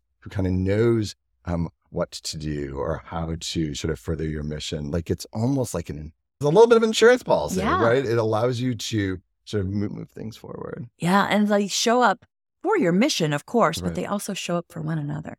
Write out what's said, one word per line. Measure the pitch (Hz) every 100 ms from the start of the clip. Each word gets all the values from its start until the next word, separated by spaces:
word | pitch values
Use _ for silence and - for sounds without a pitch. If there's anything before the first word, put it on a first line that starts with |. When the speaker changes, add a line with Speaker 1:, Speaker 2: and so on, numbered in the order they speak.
| _ _
Speaker 1:
who | -
kinda | 98 92
knows, | 92 92 104 117 117 104 - _ _ -
um, | 85 82 _ _
what | 82 87
to | - - 80
do | 76 73 69 69
or | 60 76
how | - 87 82 82
to | - 87 78
sort | 71 80
of | 76
further | - 76 80
your | 76
mission, | 73 76 - 78 73
like, | 85 85
it's | 92 -
almost | - 120 139 123
like | 87 -
an, | 73 78 _ _ _
it's | 143
a |
little | 170 233
bit | 233
of |
insurance | 226 220 220 254
policy, | - 170 151 180
Speaker 2:
Yeah. | 208 349
Speaker 1:
right? | 117 127 127
It | 117
allows | 110 107 120 120
you | 127 113
to | - 113 98 92 _ _ -
sort | 107 95
of |
move, | 104 104
move | 107 110
things | - 110 107
forward. | - - - - 120 _
Speaker 2:
Yeah, | 170 190 185
and | 202 208
they | 208 202
show | - 233 240
up | 240 185 _ _ _ _
for | 330 427
your | 185
mission, | 175 269 - 160
of | 147 -
course, | 240 170 165
but | 180
Speaker 1:
Right. | 170
Speaker 2:
they | -
also | 202 - 190
show | - 175
up | -
for | -
one | 156 160
another. | 143 147 -